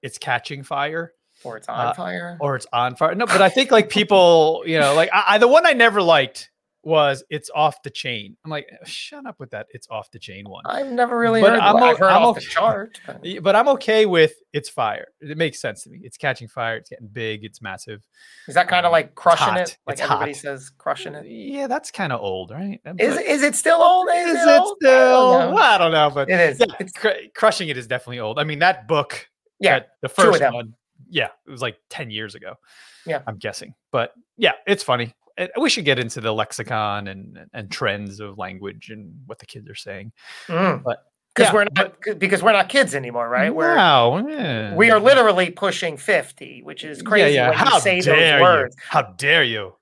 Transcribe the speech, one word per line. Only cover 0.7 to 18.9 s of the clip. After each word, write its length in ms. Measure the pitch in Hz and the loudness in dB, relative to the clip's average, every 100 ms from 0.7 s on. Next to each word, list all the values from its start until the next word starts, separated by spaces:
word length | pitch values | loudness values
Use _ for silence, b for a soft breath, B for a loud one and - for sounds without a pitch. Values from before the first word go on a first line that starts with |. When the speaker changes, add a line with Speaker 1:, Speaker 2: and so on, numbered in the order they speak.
| 143 147 165 165 _ _ _ | -6 -4 -6 -12 _ _ _
Speaker 2:
Or 120 | - 110 | -18 -16
it's 120 | - | -12
on 180 | 117 120 | -6 -6
Speaker 1:
Uh, 80 | |
Speaker 2:
fire. 420 | - 180 - 175 175 | -6 -8 -10 -12 -8
Speaker 1:
or 140 | 147 131 | -6 -6
it's 100 | - | -6
on 240 | 120 123 123 | -4 -4 -2
fire. 180 | 160 | -2
No, 100 | 180 | -2
but 160 | 233 185 | -2 4
I 80 | 190 | 4
think, 220 | 214 269 | 2 2
like, 180 | 226 208 | 2 2
people, 720 | - 208 196 175 170 156 160 170 | -2 2 6 6 6 4 0 -2
you 120 | 160 | 0
know, 140 | 143 | 2
like, 140 | 147 165 | 2 2
I, 120 | 190 202 | 2 2
I, 100 | 208 | 4
the 100 | 240 | 6
one 160 | 294 | 6
I 80 | 339 | 4
never 300 | 269 233 208 | 4 4 4
liked 480 | 175 160 131 - - _ _ _ | 4 4 2 -6 -20 _ _ _
was 400 | - 156 147 135 - | -2 2 2 0 -8
"It's 220 | 151 - | -12 -8
off 280 | - 151 147 | 0 0 0
the 80 | - | -16
chain." 460 | - 139 117 104 - | -12 -10 -10 -12 -20
I'm 60 | 156 | -12
like, 160 | 151 - - - | -12 -12 -20 -18
"Shut 400 | - - 294 269 | -16 -16 -16 -18
up 120 | 190 | -18
with 120 | 131 | -14
that 160 | 107 110 | -14 -14
'It's 160 | 117 - | -20 -14
off 200 | 110 101 | -14 -14
the 80 | 113 | -20
chain' 300 | - 95 101 | -20 -20 -18
one." 140 | 90 | -16
Speaker 2:
I've 260 | - - 277 | -8 -8 -6
never 280 | 240 240 240 | -2 -2 0
really 240 | 233 226 | 0 4
Speaker 1:
But 80 | 214 | 4
Speaker 2:
heard 80 | 233 | 6
Speaker 1:
I'm 160 | 202 220 | 4 6
Speaker 2:
the, 40 | |
Speaker 1:
o-, 60 | 247 | 4
Speaker 2:
I've 80 | 240 | 4
heard 120 | 190 | 4
Speaker 1:
I'm 120 | 185 | 6
Speaker 2:
"off 140 | 165 214 | 4 0
Speaker 1:
o-, 20 | |
Speaker 2:
the 60 | - | -4
chart," 520 | - 214 214 220 - - | -2 0 -2 -8 -16 -18
but 140 | 120 | -14
Speaker 1:
y-, 160 | 170 196 | -12 -6
but 120 | 180 | 0
I'm 140 | 202 269 | 2 2
okay 380 | 269 - 220 214 | 0 2 2 4
with 260 | 180 156 - _ | 4 4 2 _
"It's 160 | 147 143 | -10 -10
fire." 380 | - 113 104 - _ | -4 -4 -4 -12 _
It 160 | 151 156 | -16 -6
makes 240 | 165 - | -6 -4
sense 220 | 123 101 | -10 -10
to 60 | - | -18
me. 100 | 98 | -20
It's 140 | 120 - | -20 -8
catching 320 | 143 127 117 | -6 -6 -10
fire. 280 | - 113 113 | -10 -8 -8
It's 120 | _ | _
getting 200 | - 110 | -20 -18
big. 360 | 107 113 107 | -12 -10 -10
It's 160 | 107 - | -14 -16
massive. 420 | 104 95 - 104 _ b b b b | -16 -16 -16 -20 _ b b b b
Speaker 2:
Is 60 | |
that 140 | 143 175 | -2 0
kinda 160 | 180 | 0
Speaker 1:
Um, 40 | 175 | 2